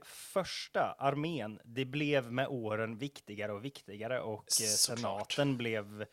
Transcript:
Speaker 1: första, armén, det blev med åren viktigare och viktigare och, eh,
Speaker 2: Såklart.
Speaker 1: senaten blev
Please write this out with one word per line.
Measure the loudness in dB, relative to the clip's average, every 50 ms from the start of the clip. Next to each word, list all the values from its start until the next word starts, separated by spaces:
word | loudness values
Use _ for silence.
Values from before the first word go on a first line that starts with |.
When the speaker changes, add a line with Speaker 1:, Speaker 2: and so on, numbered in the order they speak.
| -2 -12
Speaker 1:
första, | -16 -16 -16 -2 -2 0 0 0 -4 -6 -8 -2 2 2 2 2
armén, | 0 2 2 2 4 4 0 0 0 -2 -2 -4 -6 -10 -14
det | -8 -4 -2 -2
blev | -2 0 0 2 4 4 4 4 2
med | 0 0 0 0
åren | 0 -2 0 0 2 2 0 0 -2 -4
viktigare | -6 -8 -8 -10 -12 -10 -6 -4 -2 -2 -2
och | -4 -6
viktigare | -8 -10 -10 -14 -12 -10 -8 -4 -2 -2 -2
och, | 0 -2 -4 -6
eh, | -2 0 2 2 4 2
Speaker 2:
Såklart. | 4 4 4 2 2 0 0 0 0 -2 -2 -2
Speaker 1:
senaten | 2 2 4 4 4 2
blev | 0 0 0 0 -2 -4 -8 -8 -10 -10